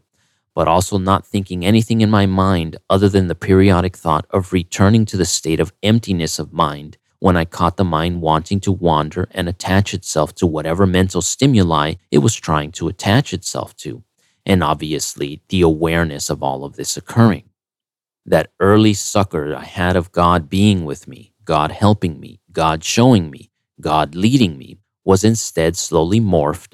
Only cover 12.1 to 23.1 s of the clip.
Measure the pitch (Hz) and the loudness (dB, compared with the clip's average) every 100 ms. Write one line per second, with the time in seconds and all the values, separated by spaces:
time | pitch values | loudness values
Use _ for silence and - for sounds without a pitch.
12.1 | 71 71 - - 78 76 - 82 - - | 0 2 0 -2 -2 -4 -6 -8 -4 0
13.1 | 110 - 92 - 65 - - - - - | 0 0 -6 -8 -8 -10 -12 -14 -14 -18
14.1 | _ _ _ - 95 76 76 78 73 - | _ _ _ 0 2 2 -2 -4 -6 -6
15.1 | - 73 76 _ 95 82 78 82 82 82 | -8 -10 -10 _ 2 2 2 0 0 -2
16.1 | 71 - 73 69 67 71 - 71 - - | -4 -8 -6 -6 -6 -10 -12 -10 -10 -4
17.1 | - 113 80 - _ _ _ _ _ _ | 2 2 2 -6 _ _ _ _ _ _
18.1 | _ - - 78 - 95 107 110 104 - | _ -2 -2 -2 -2 2 4 4 2 -2
19.1 | 104 92 85 73 67 73 - 90 90 85 | -2 -2 -4 -6 -8 -10 -4 0 0 -2
20.1 | - 87 87 73 95 104 95 78 67 - | 0 2 2 0 2 2 2 -2 -10 -14
21.1 | 67 - _ - 80 76 - 104 107 90 | -20 -20 _ -4 -2 -2 0 2 2 -2
22.1 | 71 87 - _ - 80 80 - - 123 | -8 -14 -20 _ -2 -2 -2 -2 2 4